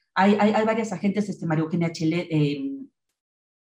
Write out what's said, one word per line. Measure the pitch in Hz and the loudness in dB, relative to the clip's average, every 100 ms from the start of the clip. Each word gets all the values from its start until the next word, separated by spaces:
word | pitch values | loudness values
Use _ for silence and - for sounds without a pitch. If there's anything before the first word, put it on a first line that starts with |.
| _ | _
hay, | - 202 - | 0 4 4
hay, | 214 | 4
hay | 220 220 | 2 2
varias | 226 208 | 0 -2
agentes, | 180 202 208 202 | -2 -2 0 -4
este, | 175 165 | -4 -2
María | 156 | 0
Eugenia | 160 170 170 | 0 0 -2
Chele-, | 165 160 170 175 | 0 -2 0 0
eh, | 156 147 143 139 139 135 _ _ _ _ _ _ _ _ | 2 2 0 -6 -8 -14 _ _ _ _ _ _ _ _